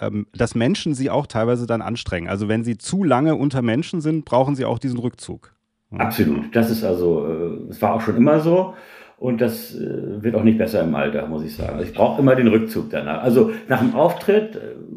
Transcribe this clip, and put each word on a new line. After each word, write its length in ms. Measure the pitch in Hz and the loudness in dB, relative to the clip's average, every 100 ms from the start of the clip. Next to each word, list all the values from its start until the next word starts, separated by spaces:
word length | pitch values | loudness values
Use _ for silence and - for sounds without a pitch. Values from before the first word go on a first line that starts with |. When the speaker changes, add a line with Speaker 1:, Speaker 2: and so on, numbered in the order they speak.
Speaker 1:
ähm, 260 | 104 104 104 | -6 -4 -6
dass 200 | 87 117 | -4 -2
Menschen 400 | 120 120 - 160 | 0 0 0 -2
Sie 160 | 131 131 | -2 -2
auch 180 | 117 143 | -2 -2
teilweise 380 | 113 113 123 117 | -2 0 0 -2
dann 160 | 113 | -4
anstrengen. 460 | 92 117 - 90 82 | -4 -6 -6 -6 -4
Also 220 | 98 104 | -4 -2
wenn 160 | 113 117 | -2 -2
Sie 120 | 113 | -6
zu 280 | - 185 180 | -4 -2 2
lange 300 | 123 156 135 | 2 2 0
unter 260 | 143 135 | 0 0
Menschen 400 | 120 117 170 175 | 0 -2 -2 -4
sind, 240 | 151 160 - | -2 -4 0
brauchen 320 | 120 131 135 | 0 2 0
Sie 80 | 113 | -2
auch 140 | 117 | -4
diesen 200 | 135 120 | -4 -4
Rückzug. 540 | 120 - - 113 - _ _ _ _ | -6 -8 -14 -14 -16 _ _ _ _
Ja. 80 | - | -4
Speaker 2:
Absolut. 540 | - - - 71 - | -2 2 0 0 0
Das 160 | 117 113 | 2 2
ist 140 | 110 | 0
also, 420 | 95 90 87 80 78 | 0 2 2 2 -2
äh, 440 | 80 85 85 76 | -4 -6 -6 -12
es 120 | - | -2
war 120 | 104 | 0
auch 80 | 113 | 0
schon 160 | 113 107 | 0 4
immer 240 | 139 156 | 4 4
so. 320 | 160 175 185 - - - - _ | 4 2 2 -6 -20 -20 -20 _
Und 220 | 127 113 | -4 0
das, 340 | 117 113 - | 0 -2 -10
äh, 480 | - - - - 104 | -10 -8 -6 -6 -4
wird 140 | 110 113 | -2 4
auch 80 | |
nicht 140 | 113 110 | 4 4
besser 240 | 90 98 | 2 0
im 100 | 82 | 0
Alter, 320 | 71 69 73 76 | 0 -2 -2 -4
muss 180 | 78 78 | -6 -8
ich 100 | - | -8
sagen. 220 | 80 76 | -6 -6
Also 80 | - | -6
ich 80 | |
brauche 260 | - 120 - | 2 2 4
immer 140 | 135 127 | 4 6
den 120 | 117 | 6
Rückzug 400 | 113 110 95 76 | 4 2 -4 -4
danach. 340 | 76 73 80 | -6 -4 -2
Also 280 | 127 120 110 - - | 2 4 4 2 -2
nach 100 | 127 | 0
dem 160 | 127 117 | 2 4
Auftritt, 640 | 170 - - 214 214 - | 2 2 2 2 2 -8
äh, 20 | - - - | -12 -14 -16